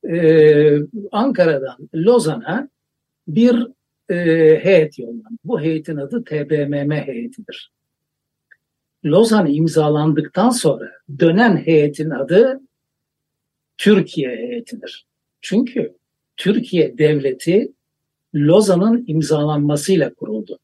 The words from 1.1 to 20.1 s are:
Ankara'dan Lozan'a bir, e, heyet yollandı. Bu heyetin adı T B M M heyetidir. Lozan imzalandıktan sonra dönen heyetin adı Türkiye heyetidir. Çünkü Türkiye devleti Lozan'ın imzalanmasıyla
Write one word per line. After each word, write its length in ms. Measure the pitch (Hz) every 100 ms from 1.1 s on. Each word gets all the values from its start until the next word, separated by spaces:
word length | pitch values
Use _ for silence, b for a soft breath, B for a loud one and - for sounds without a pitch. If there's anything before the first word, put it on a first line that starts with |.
Ankara'dan 760 | 208 262 226 165 139 131 - 151 165
Lozan'a 720 | 185 247 156 120 - 208 285 _ _ _ _ _ -
bir, 400 | 156 240 240 240 _ _ _ _
e, 60 | 175 170 165 156 156
heyet 360 | 185 185 151 -
yollandı. 380 | 120 - - 233
Bu 180 | 160 226
heyetin 360 | 156 160 156 147
adı 260 | 139 240
T 260 | 240 151 143
B 160 | 151 143
M 180 | 143
M 240 | 143 151 139
heyetidir. 640 | 117 120 - 107 - - _ _ _ _ _ _ _ _ _ _ _ _ _ 160
Lozan 480 | 165 226 214 160
imzalandıktan 960 | 147 160 151 151 151 156 151 143 - 226
sonra 420 | 247 160 - - - - 139
dönen 380 | 170 175 240 165
heyetin 520 | 151 156 147 147 156
adı 520 | - 135 180 262 269 _ _ _ _ _ _ _ _ _ _ _ -
Türkiye 520 | - 208 160 - 131
heyetidir. 760 | 117 120 120 - - - - _ _ _ _
Çünkü 520 | - 196 262 262 - _ _ _ _ -
Türkiye 600 | 185 - - 175 151 120
devleti 720 | 151 151 135 131 - 190 - _ _ _ _ _ _ 151
Lozan'ın 680 | 147 185 196 175 208 233 -
imzalanmasıyla 1040 | 156 147 151 151 147 147 147 - 190 127